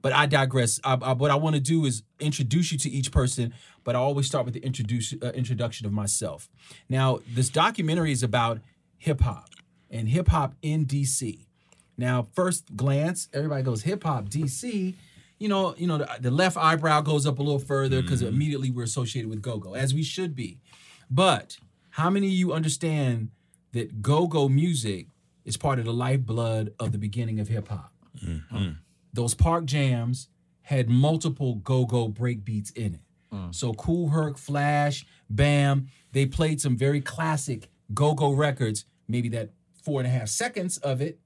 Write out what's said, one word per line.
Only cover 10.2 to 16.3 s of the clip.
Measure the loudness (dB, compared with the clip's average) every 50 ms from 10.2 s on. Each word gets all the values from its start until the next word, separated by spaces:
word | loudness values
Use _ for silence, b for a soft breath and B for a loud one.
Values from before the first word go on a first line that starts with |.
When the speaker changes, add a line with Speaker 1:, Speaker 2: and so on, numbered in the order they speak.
| 4
Speaker 1:
hop | 4 4 4 2 -2 -4 -6
in | -4 -2 0 0 0
D | 0 0 0 0
C. | 0 -2 -2 -4 -6 -8 -10 -18 _ _ b b b b b b b b
Now, | -4 -2 0 0 0 -2 -2 0
first | 0 0 2 0 -2 -6 _ -6
glance, | -2 0 2 2 2 2 0 -2 -4 -8 -6 -4
everybody | -4 -2 -2 -2 -2 0
goes, | 0 -2 -2 -2
"Hip | -2 -4 -2 -2
hop, | -2 -2 -2 -4 -4
D | -4 -2 -2
C." | -2 -4 -4 -6 -4 -2 -2 -2 -2 -4 B B B B B B B B _
You | -2 0
know, | 2 2 0 0 -2
you | -2 -2
know, | 0 0 0
the, | -2 -4 -6 -4
the | -2 0